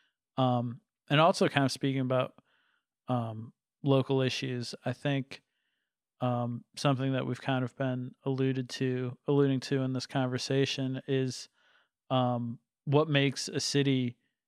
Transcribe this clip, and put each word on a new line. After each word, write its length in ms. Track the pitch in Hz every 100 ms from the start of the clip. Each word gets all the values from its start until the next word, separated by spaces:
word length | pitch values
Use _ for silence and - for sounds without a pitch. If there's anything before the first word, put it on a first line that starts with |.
| _ _ _ -
Um, 420 | 127 123 120 120 _ _ -
and 100 | 147
also 260 | 170 196 185
kind 180 | 143 135
of 60 |
speaking 280 | - 139 135
about, 320 | 127 127 - _ _ _ _ _ _ _ -
um, 440 | 123 113 110 113 _ _ -
local 400 | 143 135 131 135
issues, 520 | 131 - 131 123 117 -
I 120 | 131
think, 480 | 127 147 139 127 - _ _ _ _ _ _ _ -
um, 420 | 127 123 120 120 - -
something 360 | 143 127 135
that 140 | 131 131
we've 140 | 123
kind 220 | - 131
of 120 | 127 -
been 380 | 131 127 127 -
alluded 460 | 139 135 135 131 123
to, 480 | - 131 127 123 127 -
alluding 320 | 143 139 131
to 220 | - 135
in 100 | 131
this 140 | 127 -
conversation 960 | 139 127 123 - 135 135 - 131 131 -
is, 440 | 135 131 - - _ _ _ _ _ -
um, 520 | 131 123 120 120 117 _ _ 151
what 240 | 143 156
makes 380 | 139 139 - -
a 120 | 143
city 560 | - 143 139 131 123 - _ _